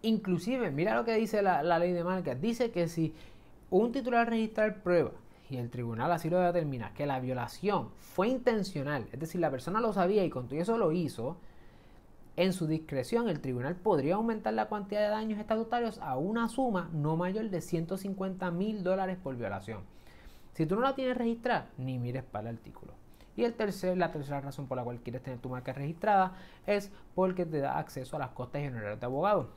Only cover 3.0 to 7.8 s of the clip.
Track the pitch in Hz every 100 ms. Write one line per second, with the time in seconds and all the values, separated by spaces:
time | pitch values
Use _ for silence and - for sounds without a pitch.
3 | 160 - - - - - - 185 240 269
4 | 240 233 233 233 220 220 214 214 175 175
5 | 147 - - - - 131 120 123 117 113
6 | 139 165 160 180 180 175 151 131 110 -
7 | 143 131 127 127 117 - 190 190